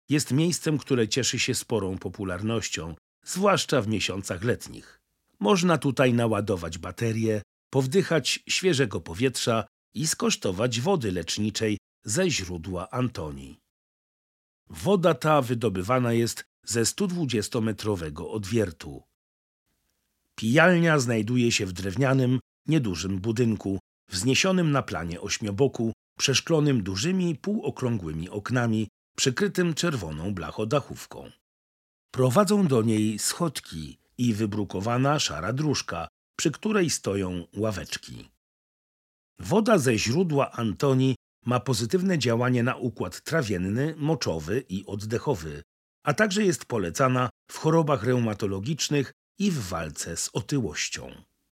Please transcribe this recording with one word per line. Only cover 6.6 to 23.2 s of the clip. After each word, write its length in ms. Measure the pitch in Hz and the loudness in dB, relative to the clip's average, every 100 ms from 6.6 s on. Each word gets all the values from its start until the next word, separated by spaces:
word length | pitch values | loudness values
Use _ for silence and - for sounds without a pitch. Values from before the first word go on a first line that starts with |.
| 82 82 | -4 -8
baterię, 640 | 90 - 117 110 110 107 - _ _ | -10 -4 -2 0 0 -2 -4 _ _
powdychać 680 | 135 131 190 - 160 - - - | -2 2 2 2 0 0 -4 -2
świeżego 520 | - 185 135 117 101 | 0 2 2 0 -2
powietrza 640 | 80 85 131 127 - 113 104 _ _ | -8 -2 -2 0 0 0 -2 _ _
i 120 | - 160 | -6 -4
skosztować 760 | - 233 - 107 90 123 117 | 0 0 0 -2 0 0 0
wody 320 | 147 190 113 | 0 0 0
leczniczej 680 | 90 82 - 107 - 110 104 _ _ | -4 -4 -2 -2 0 -2 -2 _ _
ze 260 | 107 110 185 | -6 0 0
źródła 600 | - 90 87 87 90 92 | 0 -4 -8 -6 -8 -6
Antoni. 720 | 123 123 - 78 69 67 - _ _ _ _ _ _ _ _ _ _ _ | -4 -4 -4 -8 -10 -14 -18 _ _ _ _ _ _ _ _ _ _ _
Woda 440 | 85 110 202 165 | -6 2 4 4
ta 280 | 160 156 151 | 2 4 4
wydobywana 720 | 120 120 117 92 92 131 123 | 4 0 0 -2 0 2 2
jest 320 | 117 117 - - _ | 2 0 -2 -14 _
ze 220 | - 117 113 | -4 0 0
stu 200 | - 202 | 0 -2
dwudziestometrowego 1200 | 175 143 117 101 123 113 101 107 98 80 76 78 | -2 -2 0 -2 -2 -2 -2 -2 -2 -4 -8 -8
odwiertu. 720 | 110 95 117 95 78 76 67 _ _ _ _ _ _ _ _ _ _ _ _ _ | -6 -2 0 0 -4 -12 -14 _ _ _ _ _ _ _ _ _ _ _ _ _
Pijalnia 640 | - 113 143 170 175 170 151 | -6 2 6 8 8 6 4
znajduje 540 | 123 113 110 123 117 | 4 2 2 2 4
się 140 | - 95 | 2 -2
w 60 | |
drewnianym, 680 | 92 98 95 135 135 127 127 - _ - | -4 -4 0 2 4 4 2 -2 _ 0
niedużym 520 | 156 113 85 92 | 2 2 -2 -2
budynku, 600 | 95 | -2